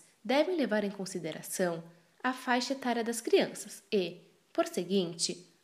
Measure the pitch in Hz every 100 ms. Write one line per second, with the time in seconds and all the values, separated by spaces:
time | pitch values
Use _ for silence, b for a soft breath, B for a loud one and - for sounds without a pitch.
0 | b b 208 277 311 349 226 214 202 202
1 | 185 180 160 - - - 180 170 170 B
2 | B B 254 262 - 247 254 269 247 233
3 | 226 240 - 392 196 - - - - 208
4 | 170 175 - _ _ - 339 - 170 196
5 | 170 170 - - - _